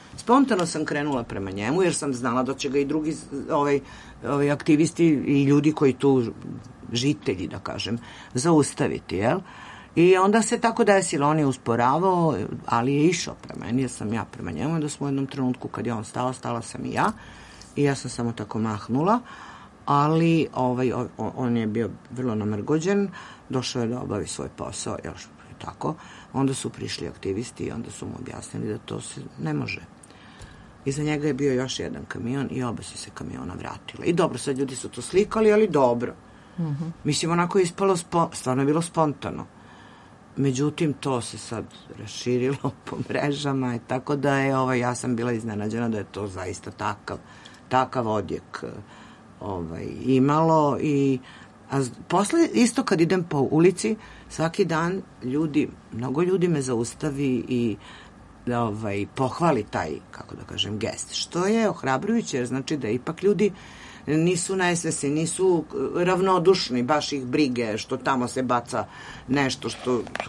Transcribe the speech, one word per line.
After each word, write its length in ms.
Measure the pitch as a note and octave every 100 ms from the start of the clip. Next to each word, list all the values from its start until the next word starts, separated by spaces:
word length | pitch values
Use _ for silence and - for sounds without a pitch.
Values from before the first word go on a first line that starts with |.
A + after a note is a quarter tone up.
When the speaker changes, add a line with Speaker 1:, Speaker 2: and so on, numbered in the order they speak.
| - -
Speaker 1:
Spontano 480 | - C4 C4+ G#3 E3+
sam 200 | D#3 D3+
krenula 380 | D3 D3+ C3+
prema 280 | A#2 G#2+ G2
njemu, 320 | G2 G#2+ E3
jer 100 | F3+ C#3+
sam 180 | D3
znala 300 | B2 B2 A#2+
da 100 | C3
će 160 | C3 C#3
ga 100 | C#3
i 60 | C#3
drugi, 300 | D3+ D3+ D#3+ - C#3+ -
ovaj, 280 | D3+ C#3+ C#3+ - - - - -
ovaj, 240 | C#3+ C#3+
aktivisti 540 | C#3+ - D3+ E3 - E3
i 360 | C#3+ - C#3+
ljudi 280 | C#3 C#3+ D3
koji 220 | D#3 C3+
tu, 300 | B2+ C#3+ C3+ A2+ - - - - - -
žitelji, 560 | A#2 C3+ D3 - F#2 F2
da 120 | -
kažem, 380 | - - G2 A#2 - - -
zaustaviti, 840 | B2+ D3+ D#3 C3+ - B2+ B1 - F2
jel? 240 | G#2+ F#3 G3 - - - - -
I 220 | F3 F#3
onda 240 | F#3+ A3
se 180 | G#3 A#3
tako 240 | A#3 A#3
desilo, 440 | G#3+ G3 F#3 D#3+ C#3+
on 120 | D#3
je 60 | C#3+
usporavao, 920 | B2+ - A#2 A#2+ D3 F#3+ F3+ E3 G#2 - - -
ali 280 | A#2 B2
je 120 | C#3+ D#3
išao 300 | F3 - -
prema 240 | - - -
meni, 160 | B2
jer 100 | B2+
sam 220 | - G#2+
ja 120 | A2+ -
prema 260 | - F2+
njemu, 220 | D2+ B2+ E3
onda 140 | D3+
smo 160 | - C#3+
u 40 |
jednom 180 | C#3 C3+
trenutku, 400 | C3+ B2+ B2 -
kad 180 | - A2
je 80 |
on 100 | A#2
stao, 300 | A2 A#2+ B2+
stala 280 | B2+ B2 A#2
sam 240 | A#2 - -
i 80 |
ja, 180 | A2 F#3 A3 - - - - - -
i 80 |
ja 120 | C#3+ C3+
sam 140 | B2
samo 220 | - A#2
tako 280 | A#2 G#2 A2+
mahnula, 600 | A2 G#2 - B2 E3+ A#3+ - - - - - - -
ali, 640 | C#3+ D3 D#3+ E3 E3 C#3+
ovaj, 400 | - B2+ B2 B2+
o-, 140 | A2+ A#2+ -
o-, 140 | G#2+ G#2+
on 220 | B2 A#2+
je 100 | A2
bio 220 | G#2+ G#2+ - -
vrlo 240 | B2 B2+ G#2+
namrgođen, 720 | G#2 G#2+ G#2 D#3 E3 G3+ G3 - - - -
došao 320 | B2+ A#2+ C3
je 60 | A#2
da 140 | B2
obavi 260 | F#2+ G2+ E2+
svoj 220 | - C2+ -
posao, 400 | - - - G2+
jel, 100 | - -
što 140 | - - -
je 60 | - -
tako, 300 | - - D#3 - - -
onda 200 | - C3+
su 160 | C3 A#2+
prišli 380 | - A2 - D#2+
aktivisti 560 | - F#2 G2 B2 -
i 80 | D#2+
onda 200 | A2+ -
su 140 | - G#2
mu 80 | A#2+
objasnili 480 | - - - A2+ A2+
da 100 | A2+
to 240 | - G#2+
se 200 | - - - C3+
ne 100 | D#3
može. 280 | D3+ A#2 - - - - - - - - - - - -
Iza 180 | C#3
njega 240 | D3+ D3+ D3+
je 60 |
bio 200 | C3 C#3+
još 260 | B2+ C3 -
jedan 260 | E2 D2 -
kamion 400 | - A#2 C#3 C3
i 120 | C3
oba 200 | B2 G2
su 140 | F#2 -
se 120 | -
kamiona 400 | - - - -
vratila. 520 | - - - - - -
I 80 |
dobro, 240 | E3+ E3 A#2
sad 200 | - C3
ljudi 180 | C3+ B2+
su 140 | G#2+
to 120 | -
slikali, 520 | A#2+ F3+ G#3 A3 G#3+
ali 140 | G#3 G#3+
dobro. 460 | D3 B2+ A#2+ A#2+ - - - - -
Speaker 2:
Mhm. 260 | D#3+ C#3+ D#3+ -
Speaker 1:
Mislim, 280 | C#3+ C#3+ E3
onako 280 | E3+ F3 G3
je 40 |
ispalo 320 | F3 - G3 F#3
spo-, 340 | - E3+ E3
stvarno 280 | - - B2+
je 40 | C#3
bilo 140 | D#3
spontano. 640 | E3+ - D#3 C#3 G2 C2 - - - - - - - - - -
Međutim, 580 | C#3 B2+ D3 D3 D#3+
to 280 | C3 C#3+ B2+
se 160 | A2 G#2+
sad 280 | - A2+ - - - -
raširilo 580 | G#2+ - - B2 B2+ C3+
<laughs> 80 | C#3+ - -
po 120 | - C3
mrežama, 680 | C3+ C#3+ C#3+ C#3+ C3+ B2+ A#2+
i 40 | -
tako 280 | B2+ B2+ C#3+
da 220 | C#3+ C#3
je, 200 | C3+ C3+
ovaj, 220 | C3 B2+
ja 160 | A#2+ A#2+
sam 200 | B2 A#2
bila 160 | A#2+
iznenađena 580 | A#2 A2+ G#2 G#2+ A2+ A#2
da 80 | G#2+
je 60 |
to 240 | F2+ F#2+ G2+
zaista 440 | F#2 F#2 G2+ -
takav, 460 | - G#2 G2+ - G2+ - - - - -
takav 380 | B2+ B2+ C3+ A2+
odjek, 560 | G#2+ F2 D#2+ - - - - G2+ - - - - -
ovaj, 480 | G2+ F#2+ D#2+ E2+ G2+ - B2
imalo 720 | C3 C3+ D3+ E3 D#3+ D3 A#2+
i, 380 | D3+ C#3+ C#3 C3 - - - - -
a 120 | C#3
z-, 100 | B2+ - -
posle 400 | F3 G3+ E4 E4
isto 300 | G#3+ A#3 -
kad 180 | C4 F3+
idem 220 | E3 F#3
po 160 | F3 D3
ulici, 540 | B2 D3+ F3 F#3 G#3+ A3 - - -
svaki 360 | - D#3+ E3+ F#3
dan 360 | D#3+ E3+ F#3+ - -
ljudi, 460 | B2 C#3 D#3+ D3 D3 - -
mnogo 300 | A2 B2+ C3
ljudi 240 | F3+ F#3 F3
me 140 | D#3
zaustavi 840 | C3 A#2 A#2 - D#3 C#3 C#3 B2+ -
i, 300 | B2 A#2+ G2 - - - - - - -
ovaj, 580 | A#2+ A2+ G#2 A2 G2+ G2+ -
pohvali 480 | C3 - E3+ C3
taj, 280 | G2+ G#2+ E2 C#2 -
kako 240 | - - -
da 80 |
kažem, 340 | - - G#2 G#2
gest, 340 | G#2 - -
što 320 | - - E3+ F#3
je 240 | A3+ G#3+
ohrabrujuće, 680 | E3+ C3 C3 G#3 A#3 - C3
jer 80 | A#2+
znači 320 | C3 C3 D3+
da 120 | A#2+
ipak 340 | B2+ - D#3+
ljudi 280 | F#3+ F#3+ G3+ - - - - - -
nisu 480 | D#3 E3+ F3+ - F#3+
nesvesni, 540 | F3+ E3+ E3 - C#3+
nisu, 540 | D3+ E3 - F#3 E3+ D3+ C#3 C3 -
eh, 60 |
ravnodušni, 800 | F3 F#3 F#3+ F#3 E3+ F3+ - B2
baš 280 | B2 D3+ D3
ih 120 | C#3+ B2
brige 520 | C#3 C#3+ A#2+ A#2 G#2+
što 200 | - C3
tamo 300 | - C3+ A#2+
se 160 | C3
baca 420 | B2+ B2 - A#2 G2+ - - - -
nešto 420 | C#3 C3 A#2+ A#2
što 320 | - B2 B2 F#2+ -